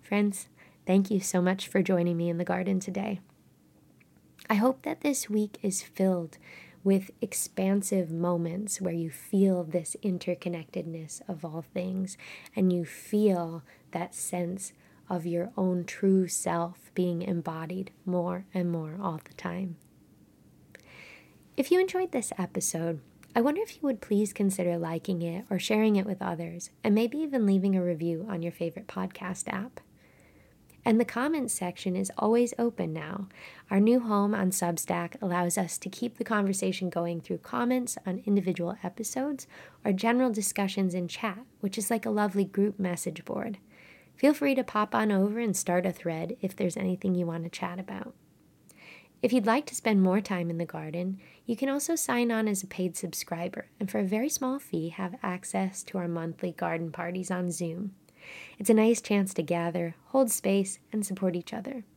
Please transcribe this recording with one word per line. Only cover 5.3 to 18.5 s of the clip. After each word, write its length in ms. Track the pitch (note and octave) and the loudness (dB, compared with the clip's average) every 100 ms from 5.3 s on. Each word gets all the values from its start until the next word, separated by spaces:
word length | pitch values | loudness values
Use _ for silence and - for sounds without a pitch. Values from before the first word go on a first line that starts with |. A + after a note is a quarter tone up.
| G#3+ G#3 - | 0 -2 -2
is 180 | G3+ F#3 | -4 -4
filled 560 | - - F#3+ F3+ E3 - - - - - | -8 0 2 2 -4 -12 -20 -20 -20 -2
with 280 | G3 G3 F#3+ - | 2 2 2 -8
expansive 920 | G3 - - - F#3+ G3+ G3 G3 E3+ | -6 -4 -6 -2 2 2 2 0 0
moments 680 | E3 F3 F3 E3+ F3+ G#3 - | 0 0 0 -2 -4 -6 -4
where 120 | F3+ | -2
you 160 | E3+ E3 | -2 -4
feel 540 | C3+ - G3 F#3+ F3+ | -8 0 4 6 4
this 320 | D#3+ F3+ E3 - | 0 -2 -2 -4
interconnectedness 1160 | G#3 F3+ - F3 F3 E3+ D#3 F#3 E3 E3 D#3 - - | -2 -2 -2 -2 -4 -6 -6 -8 -6 -8 -10 -12 -10
of 180 | E3 D#3+ | -8 -8
all 180 | D#3+ E3 | -8 -8
things, 440 | F#3 F3+ F#3 F#3+ - - - - - | -6 -4 -4 -4 -8 -16 -18 -10 2
and 180 | F#3 | 4
you 100 | F3 | 4
feel 800 | E3 - - G#3 G#3+ F3+ E3 E3 - - _ | 0 -10 -2 4 4 4 -2 -8 -14 -20 _
that 220 | E3+ F3+ | -6 -6
sense 600 | - - F3+ F3 F#3+ - - - - - | -6 -6 -2 -2 -4 -10 -14 -20 -20 -6
of 160 | F3+ E3+ | -4 0
your 260 | E3+ F#3+ - | -2 -2 0
own 280 | F#3 F3+ E3+ | 2 2 -2
true 420 | - G3 F#3+ F3+ | 2 6 6 4
self 640 | - - E3+ E3+ F#3 - | -2 0 0 -2 -6 -8
being 280 | - F3+ E3+ | 0 0 0
embodied 680 | F#3+ E3+ E3 D#3+ D#3+ F#3 F#3+ - F#3 | 0 -2 -2 -6 -6 -6 -8 -8 -2
more 400 | F3+ F3 F3+ F#3+ | 0 0 -4 -4